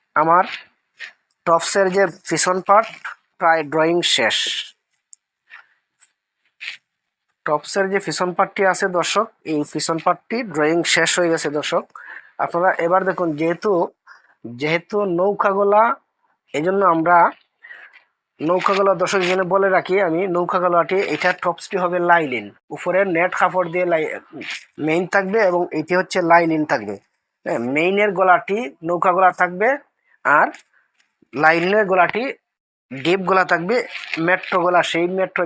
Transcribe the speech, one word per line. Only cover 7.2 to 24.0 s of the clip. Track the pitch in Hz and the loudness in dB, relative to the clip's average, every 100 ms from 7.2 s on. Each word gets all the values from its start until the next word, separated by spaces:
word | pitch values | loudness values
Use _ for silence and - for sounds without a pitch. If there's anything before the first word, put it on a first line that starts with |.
| _ _ - | _ _ -4
টপসের | 151 - 202 196 | -4 -2 -2 0
যে | 196 190 | -2 -2
পিছন | 151 180 175 | -4 -2 -2
পার্টটি | 185 - 196 | -2 0 0
আছে | 180 196 175 | 0 0 -2
দর্শক, | 160 202 233 _ - | 0 -2 -2 _ -6
এই | 151 147 | -4 -4
পিছন | 151 - 165 180 | -4 -4 -2 0
পার্টটি | 170 - 226 226 | -2 -4 -8 -4
ড্রয়িং | 156 151 170 156 | 0 2 2 0
শেষ | - 165 - | 0 0 2
হয়ে | 175 | 0
গেছে | 165 151 147 | 0 -2 -4
দর্শক। | 139 - - - - - - - | -4 -4 -6 -14 -20 -20 -14 -8
আপনারা | 139 170 185 - 170 | -4 0 0 0 2
এবার | 185 190 | 2 0
দেখুন, | 180 175 147 | -2 -2 -2
যেহেতু, | 165 170 220 180 180 - - - _ _ 120 120 | -2 -2 0 0 -2 -6 -20 -20 _ _ -16 -6
যেহেতু | 151 170 - 208 202 170 | -2 -2 -2 -4 -2 0
নৌকা | 196 202 208 196 | 0 0 0 0
গলা, | 202 208 233 - _ _ _ _ _ | 2 4 2 0 _ _ _ _ _
এই | 139 165 | -4 -2
জন্য | 196 190 | 2 2
আমরা | 165 160 175 196 - _ _ - - - - _ _ _ - | 2 4 4 4 0 _ _ -20 -20 -20 -20 _ _ _ -6
নৌকা | 151 180 175 196 | -2 0 2 2
গলা, | 196 180 | 2 0
দর্শক | 180 202 180 | 0 0 0
এখানে | 185 180 | 0 0
বলে | 196 196 185 | 0 2 0
রাখি | - 190 185 | 0 0 0
আমি, | 165 196 175 | 0 -2 -2
নৌকা | 175 185 | -2 0
গলাটি, | 180 175 165 190 - | 2 2 2 0 -2
এটা | 151 180 180 | -2 -2 -2
টপসটি | 180 170 - 190 | -4 -6 -6 -4
হবে | 180 180 175 | -2 0 2
লাইলিন, | 170 147 120 101 - - 151 | 2 2 -6 -10 -16 -16 -8
উপরে | 175 180 196 165 | -2 0 0 0
নেট | 180 - | -2 0
কাপড় | 185 185 170 | 0 0 -2
দিয়ে | 175 180 | -2 0
লাই-, | 160 | 0